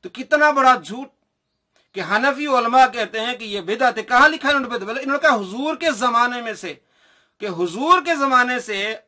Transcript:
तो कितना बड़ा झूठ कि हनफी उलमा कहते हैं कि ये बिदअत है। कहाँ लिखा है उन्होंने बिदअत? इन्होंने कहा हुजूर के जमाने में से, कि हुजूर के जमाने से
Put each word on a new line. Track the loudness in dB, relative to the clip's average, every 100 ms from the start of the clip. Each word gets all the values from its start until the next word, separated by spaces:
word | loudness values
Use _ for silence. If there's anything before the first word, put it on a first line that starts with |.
| -16
तो |
कितना | -14 -2 2 4
बड़ा | 6 4 4
झूठ | -2 -14 -14 _ _ _ _ _ _ _ _ -10
कि |
हनफी | -2 0 0 -2 0
उलमा | 0 4 4 4
कहते | 2 -6 -4
हैं | -6 -8
कि | -8
ये | -8
बिदअत | -6 0 0 0
है। | 0
कहाँ | 4 4
लिखा | 2 -2
है | -2
उन्होंने | -2 -8
बिदअत? | -6 -6
इन्होंने | -4 0
कहा | 2
हुजूर | 2 -2 -6 -6 -2
के | -2
जमाने | 0 0 2 0 -2
में | -8 -10
से, | -12 -14 _ _ _ _ _ _
कि | -8
हुजूर | -4 -4 -2 2 2
के | 2 -2
जमाने | 2 2 2 -2
से | -6 -6 -4 -8